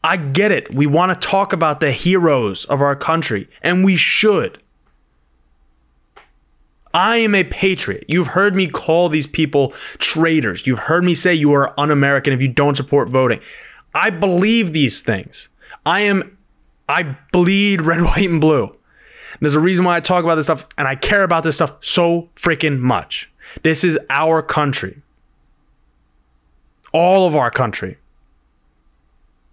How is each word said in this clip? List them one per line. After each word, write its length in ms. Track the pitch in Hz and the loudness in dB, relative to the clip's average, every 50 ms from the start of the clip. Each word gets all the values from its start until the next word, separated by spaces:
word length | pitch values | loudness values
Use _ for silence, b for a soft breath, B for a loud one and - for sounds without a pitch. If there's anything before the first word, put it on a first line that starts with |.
| - | 0
I 120 | 160 185 | -2 -2
get 360 | 185 151 139 135 165 202 214 | -2 -4 -4 -2 0 2 2
it. 220 | 190 131 - - - | 0 0 -2 -4 -2
We 120 | 135 147 | 0 0
want 320 | 147 143 165 180 190 180 180 | 2 2 2 2 2 0 -4
to 100 | - - | -4 -2
talk 240 | - 196 196 - | 0 0 0 0
about 280 | - 165 165 156 147 139 | -2 -2 0 -2 0 0
the 120 | 160 143 | -2 -2
heroes 720 | 123 - - 175 185 185 170 160 143 127 117 101 95 - - | -2 -2 0 0 2 2 2 2 2 2 0 -2 -4 -6 -4
of 140 | - 139 135 | -4 -2 0
our 140 | 143 139 139 | 0 0 0
country, 540 | 139 - - 160 165 156 - 117 98 - b b b | -2 -2 -2 -2 -2 -2 -4 -6 -6 -6 b b b
and 220 | - 165 180 185 190 | -4 -2 2 2 2
we 120 | 196 190 | 2 2
should. 640 | 165 - - - - 202 214 202 170 117 - - - _ _ _ _ _ _ _ _ _ _ _ _ _ _ _ _ _ _ _ _ _ _ _ _ _ _ _ _ _ _ _ - _ _ _ _ _ _ _ _ _ _ _ _ _ _ - | 2 0 0 0 2 2 2 2 2 -2 -4 -8 -14 _ _ _ _ _ _ _ _ _ _ _ _ _ _ _ _ _ _ _ _ _ _ _ _ _ _ _ _ _ _ _ -20 _ _ _ _ _ _ _ _ _ _ _ _ _ _ -2
I 220 | 170 185 214 233 | 0 2 2 2
am 180 | 233 226 214 202 | 2 2 2 2
a 100 | 196 180 | 2 0
patriot. 600 | - - - - 190 185 - - - 95 - - - | -2 -4 -2 0 0 0 -2 -4 -6 -6 -10 -6 -2
You've 200 | 156 180 170 135 | 0 0 0 0
heard 260 | - 180 196 208 180 | 0 2 2 2 2
me 120 | 196 185 | 0 -2
call 420 | 170 - - - - 160 170 175 175 | -2 -4 -6 -2 0 2 2 2 2
these 180 | 151 156 139 | 0 -2 -4
people 480 | - - - 143 139 143 143 139 127 B B B B B B | -2 -2 -2 -2 0 2 0 0 0 B B B B B B
traitors. 680 | - - - 160 165 165 160 160 123 107 87 - - | -6 -4 0 0 2 2 2 2 0 -2 -4 -4 -2
You've 140 | 131 127 110 | -2 -2 -2
heard 240 | - - 160 175 175 | -2 -2 0 2 2
me 100 | 180 170 | 2 0
say 200 | - - 180 175 | 2 0 0 2
you 180 | 160 147 147 | 2 4 4
are 260 | 147 143 139 - - - | 4 4 2 0 -2 -2
un-American 540 | 147 151 151 143 139 139 139 135 135 147 | 0 2 2 2 2 2 2 0 0 0
if 80 | 135 123 | 0 0
you 80 | 135 131 | 0 0
don't 280 | 117 - 143 147 143 | 0 2 2 2 0
support 320 | - 127 - 143 143 135 127 | -2 -2 0 0 0 0 2
voting. 320 | 123 131 131 123 113 - B B B B B B B B B B _ | 0 0 2 2 0 -2 B B B B B B B B B B _
I 160 | 151 180 220 | -2 -2 -2
believe 600 | 185 160 190 196 175 175 190 214 226 233 220 170 | -2 0 0 0 2 2 2 2 2 2 0 0
these 280 | 156 160 143 117 - - | 0 0 0 0 0 -2
things. 480 | - - 104 95 - - - - - _ _ B B B B B _ | -2 -4 -4 -4 -6 -12 -16 -16 -18 _ _ B B B B B _
I 160 | 147 170 196 | -2 0 0
am, 380 | 208 202 202 190 - - _ _ _ _ _ _ _ _ _ _ _ - | 0 0 0 -2 -4 -6 _ _ _ _ _ _ _ _ _ _ _ -4
I 280 | 147 170 180 143 135 - _ _ | -4 -2 -2 -4 -10 -12 _ _
bleed 500 | - 175 175 175 196 196 202 208 196 175 | 0 2 2 2 2 2 2 0 0 0
red, 180 | 156 160 170 160 | 0 -2 0 2
<laughs> 40 | 175 | 2
white, 240 | 170 - - 202 180 | 2 2 2 0 0
and 120 | 170 156 | 0 2
blue. 340 | 151 156 156 135 104 - - _ B B B B B B B B B B B B | 2 2 2 2 0 -4 -8 _ B B B B B B B B B B B B
There's 140 | - 151 143 | -2 0 0
a 60 | 151 | 2
reason 240 | 156 180 190 175 185 | 2 2 2 2 2
why 120 | 180 175 | 2 0
I 40 | 170 | 0
talk 240 | 165 - 185 180 165 | 0 0 0 0 2
about 120 | 165 165 | 2 0
this 100 | 160 147 | 0 0
stuff, 200 | 156 160 151 - _ - | -2 -2 -4 -6 _ -8
and 120 | - 147 131 | -4 -4 -4
I 60 | 135 | -4
care 280 | 135 - - 208 202 | -4 -2 0 2 2
about 220 | 196 175 175 165 165 | 2 2 0 0 0
this 120 | 165 139 | -2 0
stuff 200 | - 165 143 - _ | 0 -2 -4 -4 _
so 480 | - - - 185 175 170 170 170 165 _ _ | -6 -2 0 2 2 2 0 -2 -4 _ _
freaking 440 | - - 175 160 - 160 151 143 131 | -6 -2 -2 -2 0 0 -2 -2 0
much. 520 | 123 127 117 87 76 _ - - - _ _ B B B B B | 0 0 0 0 -2 _ -12 -14 -14 _ _ B B B B B
This 220 | - 156 160 147 - | 0 0 0 2 0
is 140 | 175 156 - - _ | 0 0 -2 -4 _
our 320 | 135 139 156 160 160 160 | -2 0 2 2 2 0
country. 600 | 156 - - 156 147 143 131 - - 95 98 143 _ _ _ _ _ _ _ _ _ _ _ _ _ _ _ _ _ _ _ _ _ _ _ _ _ _ _ _ _ _ _ _ _ _ _ _ _ - | 0 -2 -2 0 0 0 -2 -4 -8 -10 -14 -18 _ _ _ _ _ _ _ _ _ _ _ _ _ _ _ _ _ _ _ _ _ _ _ _ _ _ _ _ _ _ _ _ _ _ _ _ _ -4
All 340 | - 165 170 180 190 196 185 | 0 2 4 4 4 4 4
of 100 | 175 151 | 2 2
our 140 | 147 127 117 | 2 0 0
country. 480 | - - 127 117 - - - 92 95 _ _ _ _ _ _ _ _ _ _ _ _ _ _ _ _ _ _ _ _ _ _ _ _ _ _ _ _ _ _ _ | 0 -2 -2 -2 -4 -8 -10 -10 -12 _ _ _ _ _ _ _ _ _ _ _ _ _ _ _ _ _ _ _ _ _ _ _ _ _ _ _ _ _ _ _